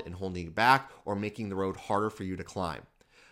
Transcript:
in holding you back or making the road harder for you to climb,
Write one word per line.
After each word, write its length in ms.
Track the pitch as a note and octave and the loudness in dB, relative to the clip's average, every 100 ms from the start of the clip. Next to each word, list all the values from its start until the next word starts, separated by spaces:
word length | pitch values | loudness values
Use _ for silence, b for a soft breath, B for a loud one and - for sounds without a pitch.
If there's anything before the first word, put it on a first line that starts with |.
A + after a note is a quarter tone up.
| - | 0
in 60 | |
holding 360 | F2 F#2+ F2+ E2 | -6 -4 -4 -4
you 40 | |
back 400 | F2 A#2+ C3 - B - | 4 6 6 4 B -4
or 100 | G2+ | -2
making 320 | G#2 A2 G#2 | -2 -4 -4
the 80 | F#2+ | 0
road 220 | F#2+ F#2+ | 0 -2
harder 320 | - G2+ G#2+ | 0 2 2
for 160 | - F#2+ | -2 -6
you 100 | F2+ | -6
to 80 | |
climb, 420 | - G2+ F2 B1 - _ b b b | -6 -4 -4 -6 -12 _ b b b